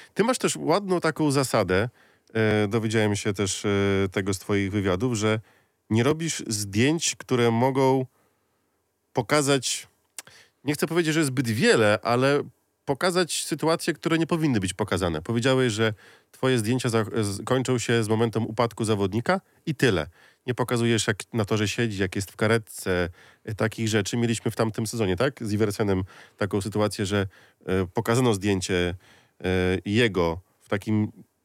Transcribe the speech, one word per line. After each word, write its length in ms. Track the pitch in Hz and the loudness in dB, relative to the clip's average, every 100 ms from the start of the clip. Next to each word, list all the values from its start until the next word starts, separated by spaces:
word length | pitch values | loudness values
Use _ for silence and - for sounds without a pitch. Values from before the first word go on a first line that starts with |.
| - | -12
Ty 100 | - | 0
masz 140 | 220 254 | 0 2
też 180 | 180 156 | 0 -2
ładną 440 | 143 175 202 175 | 0 0 2 0
taką 300 | 160 156 151 | 0 0 0
zasadę, 580 | 139 131 120 90 92 123 _ _ _ _ | 2 2 2 2 2 0 _ _ _ _
e, 340 | 113 110 107 104 | 0 2 2 2
dowiedziałem 480 | 113 107 110 107 101 | 0 0 2 2 0
się 160 | 110 | -2
też, 320 | 95 95 - | -2 -2 -2
e, 40 | 104 101 98 98 95 | 0 2 2 2 0
tego 220 | 104 95 | -2 -2
z 40 | 95 | -4
twoich 320 | - 101 98 | -2 -2 0
wywiadów, 440 | 104 95 90 127 | 0 0 0 0
że 260 | 110 107 110 - _ _ _ - | 0 0 0 -4 _ _ _ -2
nie 120 | 110 | 0
robisz 400 | 127 156 165 - - | 2 0 -4 -6 -6
zdjęć, 680 | 104 101 101 135 165 - - | -6 -4 0 2 2 -2 -6
które 340 | - 127 117 | -2 2 2
mogą 560 | 113 127 131 131 135 131 _ _ _ _ _ _ _ _ _ _ | 2 2 2 2 2 -2 _ _ _ _ _ _ _ _ _ _
pokazać, 760 | - - 147 139 139 - - - _ _ - - - - _ | -4 0 2 2 0 0 -8 -10 _ _ -20 -20 -20 -20 _
nie 100 | - | -6
chcę 120 | 147 160 | -4 -2
powiedzieć, 280 | 165 160 | 0 0
że 100 | 156 | 2
zbyt 240 | 143 127 120 | 0 0 -2
wiele, 500 | 110 233 165 107 107 | 2 4 4 4 2
ale 400 | - 123 135 143 - _ _ _ | 2 2 2 0 -2 _ _ _
pokazać 600 | - 135 180 180 170 - | -8 -2 0 0 0 -2
sytuacje, 480 | - 156 151 165 - | -4 -2 0 0 -2
które 260 | 147 165 160 | -4 -2 0
nie 80 | 160 | 0
powinny 340 | 170 156 113 | 0 2 0
być 140 | 92 | 0
pokazane. 480 | - 104 92 90 80 | -4 -2 0 0 -2
Powiedziałeś, 500 | - 117 131 131 127 | -4 -2 2 2 2
że 220 | 107 113 107 - - _ | 0 -2 -2 -14 -20 _
twoje 280 | - 131 127 | -4 0 0
zdjęcia 300 | 107 127 123 | 0 0 0
za-, 160 | 113 | 0
z-, 400 | 104 - 101 98 | 0 -2 -2 -2
kończą 340 | 104 131 127 123 | 0 0 2 -2
się 260 | - 117 | 2 0
z 40 | 104 | 2
momentem 380 | 110 117 110 110 | 2 2 0 -4
upadku 380 | 110 117 - | 0 -2 0
zawodnika 560 | 107 104 98 107 123 185 _ _ - | -2 0 0 -2 0 -2 _ _ -8
i 80 | |
tyle. 320 | 143 131 90 78 - - _ - | 0 2 2 -2 -10 -20 _ -8
Nie 80 | |
pokazujesz, 520 | 120 120 120 117 113 - | -4 -2 0 2 2 0
jak 100 | 107 - | -4 -4
na 120 | 120 | -4
torze 240 | 104 107 104 | 0 0 0
siedzi, 320 | - 117 98 | 0 -2 -2
jak 160 | 92 98 | -4 -4
jest 140 | 98 | -8
w 60 | - | -2
karetce, 720 | 107 113 - - 101 90 87 - - _ | 2 2 0 -10 -2 0 -2 -6 -20 _
e, 100 | - | -12
takich 340 | 107 110 110 113 | -4 -4 -2 0
rzeczy. 280 | 107 95 120 | 0 0 0
Mieliśmy 340 | 117 113 117 | 0 0 -4
w 60 | - | -2
tamtym 300 | 113 107 113 | -2 -2 -6
sezonie, 300 | 117 98 90 | -2 -2 0
tak? 300 | 135 - 113 | -2 -2 -4
Z 60 | |
Iversenem 500 | 101 107 98 104 95 95 - - - | 0 0 0 0 0 -2 -10 -20 -6
taką 240 | 101 107 | -4 -2
sytuację, 460 | 104 104 104 - 95 | -2 0 -2 -2 -2
że, 200 | 101 95 - - _ - | 0 -2 -6 -20 _ -2
e, 200 | 92 87 | -2 0
pokazano 480 | - 113 120 123 | -2 0 2 2
zdjęcie, 600 | 101 104 98 90 92 87 87 - - _ _ | 2 0 0 0 0 0 -4 -14 -20 _ _
e, 340 | 92 92 90 92 | -2 0 2 0
jego 560 | 104 104 120 92 85 85 _ _ | 0 2 2 2 0 -2 _ _
w 80 | - | -8
takim 440 | 104 110 107 107 - - _ | -6 0 0 0 -6 -20 _